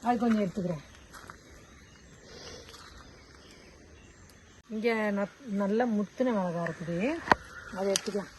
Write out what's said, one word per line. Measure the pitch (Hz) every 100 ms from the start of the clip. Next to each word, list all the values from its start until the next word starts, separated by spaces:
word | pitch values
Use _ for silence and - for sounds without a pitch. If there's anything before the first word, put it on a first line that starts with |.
| 226
அது | 247
கொஞ்சம் | 240 220
எடுத்துக்கிறேன். | 202 185 180 156 - - - - - - - - - - - - - - - - - - - - - - - - - - - - - - - - - - - - - - -
இங்க | 220 226 226 214 202
ந-, | 202 - 277 196
நல்ல | 196 220 247 208
முத்துன | 202 - 254 214
மிளகா | 180 170 170
இருக்குது, | 160 165 170 226 330 - - - - - 190
அதை | 196
எடுத்துக்கலாம். | 196 - 202 180